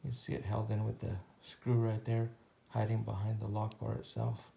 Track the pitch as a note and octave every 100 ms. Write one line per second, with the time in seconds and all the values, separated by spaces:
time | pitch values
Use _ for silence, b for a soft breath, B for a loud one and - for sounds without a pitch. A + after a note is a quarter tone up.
0 | C#3 A#2+ - - - G#2+ G#2+ G#2+ A2 A2+
1 | - G2 - - - - B2 A#2+ A2+ A2
2 | A#2 A2+ A#2 - - _ - A2+ A2 A2+
3 | A2 G2+ G#2+ A2 G#2 G#2 G#2+ - A2 A2+
4 | - A2+ A2+ A2+ -